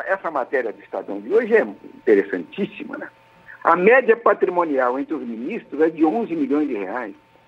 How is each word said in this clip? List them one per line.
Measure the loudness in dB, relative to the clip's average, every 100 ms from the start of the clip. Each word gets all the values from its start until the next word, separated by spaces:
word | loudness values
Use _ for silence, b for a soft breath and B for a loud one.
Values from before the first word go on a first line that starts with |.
| -2
essa | -4 -2
matéria | -4 -2 -2 -2
do | -8
Estadão | -10 -10 -8 -8
de | 0
hoje | 0 2
é | 2
interessantíssima, | 0 -6 -20 -4 2 4 4 -4 -8 -6 -6 -8 -12 -12
né? | -14 -18 _ _ B B
A | 2
média | 4 6 6 6 2
patrimonial | 2 2 0 0 0 0 0 -2
entre | -6
os | -8 -8
ministros | -8 -8 -8 -8 -2
é | -2
de | 2
onze | 0 2 -2 -4
milhões | -2 0 -2
de |
reais, | -4 -6 -8 -10 -14 _ _